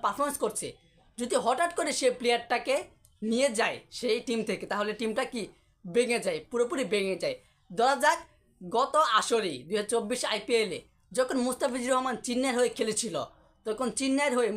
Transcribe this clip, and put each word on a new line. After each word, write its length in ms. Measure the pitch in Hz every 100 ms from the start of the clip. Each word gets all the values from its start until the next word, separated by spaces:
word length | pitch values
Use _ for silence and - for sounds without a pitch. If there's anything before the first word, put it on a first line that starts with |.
পারফরমেন্স 340 | 208 202 285 170
করছে, 240 | 220 - 131 - _ _ _ -
যদি 180 | 240 269 208
হঠাৎ 260 | 269 339 -
করে 140 | 311 -
সে 80 | 262 247
প্লেয়ারটাকে 560 | 240 233 - 240 240 285 - _ _ _
নিয়ে 280 | 214 233 269 220
যায় 180 | 190 120 - -
সেই 220 | 247 233 254
টিম 120 | 233 -
থেকে, 160 | 190 -
তাহলে 200 | 196 208 208
টিমটা 240 | 220 220 247
কি 80 | 240 180 - _ _ 185
ভেঙে 340 | 208 240 233 190
যায়, 140 | 156 -
পুরোপুরি 340 | 240 240 269 196
ভেঙে 240 | 202 196 185
যায়। 120 | 151 127 - _ _
ধরা 240 | 185 247 262
যাক 160 | 294 320 - _ _ _
গত 340 | 180 220 269 302 294 214
আসরেই 380 | - 233 190 127 156
দুই 80 | 208
হাজার 140 | 208
চব্বিশ 280 | 233 208 247 247
আইপিএলে 460 | 214 208 226 214 139 - _ _ 202
যখন 180 | 254 262 247
মুস্তাফিজুর 460 | 247 277 247 240
রহমান 220 | 254 262 240 -
চেন্নাইয়ের 320 | 247 262 240
হয়ে 120 | 240 233
খেলেছিল, 380 | 220 214 226 156 113 - _ _ 220
তখন 220 | 220 247 -
চেন্নাইয়ের 340 | 269 269 294 247
হয়ে 120 | 226